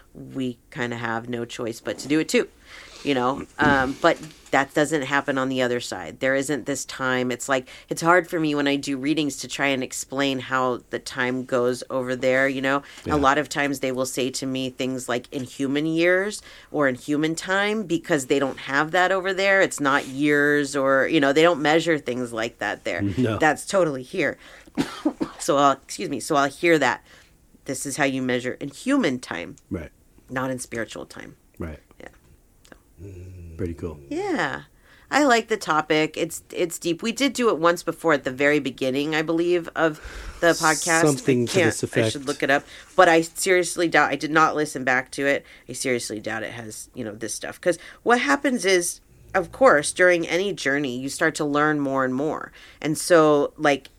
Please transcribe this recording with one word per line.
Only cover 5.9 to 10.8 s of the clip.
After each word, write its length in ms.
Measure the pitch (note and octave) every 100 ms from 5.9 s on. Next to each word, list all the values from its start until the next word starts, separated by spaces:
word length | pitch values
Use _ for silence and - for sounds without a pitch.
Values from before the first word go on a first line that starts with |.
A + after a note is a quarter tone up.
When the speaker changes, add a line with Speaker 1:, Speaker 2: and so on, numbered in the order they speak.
| F#2+ D#2+ A#2
Speaker 1:
There 160 | C3+ C3+
isn't 320 | C#3 C#3+ -
this 180 | C3+ -
time. 460 | - C3 B2+ B2+
It's 180 | B2 -
like, 180 | C3+ B2+ - -
it's 140 | E3+
hard 260 | E3 F3+ E3
for 100 | F3
me 140 | D#3
when 140 | D3 C#3+
I 80 | C#3+
do 200 | C#3 C3+
readings 420 | C#3 D#3 D3 -
to 100 | B2+
try 200 | - C#3
and 120 | C3
explain 560 | C3 - - C3 C#3 C3
how 440 | B2 C3 B2+ A#2+